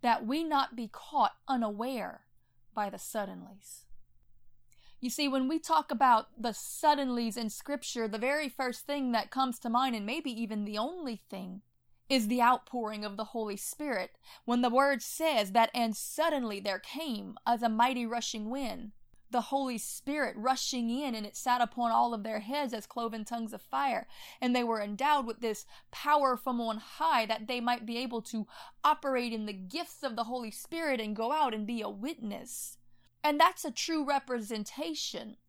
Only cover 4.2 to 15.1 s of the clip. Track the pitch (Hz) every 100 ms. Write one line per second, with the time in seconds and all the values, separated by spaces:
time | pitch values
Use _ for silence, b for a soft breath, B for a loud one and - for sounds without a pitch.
4.2 | _ - - - - b b b 254 -
5.2 | 285 269 262 320 - 320 294 240 269 226
6.2 | - - 226 208 - - 311 294 269 240
7.2 | 233 214 220 - - 285 - 240 226 214
8.2 | 247 285 294 - 254 240 - 285 262 233
9.2 | - 262 262 233 240 233 269 233 202 285
10.2 | 311 226 233 214 208 208 247 359 294 214
11.2 | _ 190 190 185 _ _ _ _ _ 269
12.2 | 208 247 240 254 - 247 220 214 208 196
13.2 | 220 233 214 202 - - 302 220 185 -
14.2 | B B - 240 247 240 277 269 -